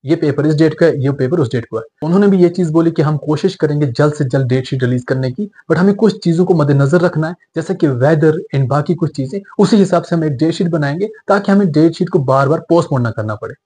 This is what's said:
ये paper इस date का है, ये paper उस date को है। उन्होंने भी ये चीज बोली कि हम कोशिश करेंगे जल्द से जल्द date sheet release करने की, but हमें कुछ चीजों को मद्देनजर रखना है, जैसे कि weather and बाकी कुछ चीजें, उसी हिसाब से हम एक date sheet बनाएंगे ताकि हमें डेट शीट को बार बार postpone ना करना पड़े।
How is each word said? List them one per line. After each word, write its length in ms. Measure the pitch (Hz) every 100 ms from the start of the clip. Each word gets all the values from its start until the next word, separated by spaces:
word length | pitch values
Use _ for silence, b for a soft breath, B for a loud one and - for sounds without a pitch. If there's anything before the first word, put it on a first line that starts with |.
ये 120 | 135 165
paper 300 | 151 139 151
इस 80 |
date 200 | 151 160
का 120 | 151 170
है, 160 | 143
ये 100 | 131
paper 280 | 139 127 175
उस 120 | 120
date 140 | 123 113
को 60 | 113
है। 60 | - _
उन्होंने 260 | 156 185 202
भी 100 | 196
ये 100 | 175
चीज 220 | 175 170
बोली 200 | 160 165
कि 120 | 165
हम 140 | 151 151
कोशिश 380 | 147 151 190
करेंगे 320 | - 151 147 147
जल्द 280 | 120 147
से 100 | 147
जल्द 240 | 135 139 127
date 160 | 131
sheet 180 | 127 131
release 220 | 123 127
करने 260 | 123 135 131
की, 200 | 127 208 b _
but 60 | 160
हमें 180 | 196
कुछ 300 | 202 220 -
चीजों 200 | 170 165
को 100 | 180
मद्देनजर 460 | 175 143 139 139 175
रखना 280 | 175 156 156
है, 60 | 175 _ 160
जैसे 180 | 156
कि 120 | 180 151
weather 460 | 123 135 160 156 156 -
and 140 | 143 127
बाकी 260 | 143 147
कुछ 220 | 175 156 -
चीजें, 240 | 131 196 B B
उसी 180 | 196 220
हिसाब 260 | 190 175
से 140 | 165 170
हम 80 |
एक 80 | 156
date 220 | 123 160
sheet 140 | 165 180
बनाएंगे 400 | 160 143 156 208 B -
ताकि 240 | 202 196
हमें 200 | 196 196
डेट 200 | 147 165
शीट 160 | 165 180
को 100 | 175
बार 300 | 131 135 139
बार 120 | 160 -
postpone 340 | 170 165 135
ना 80 | 117
करना 240 | 110 107
पड़े। 200 | 107 113 127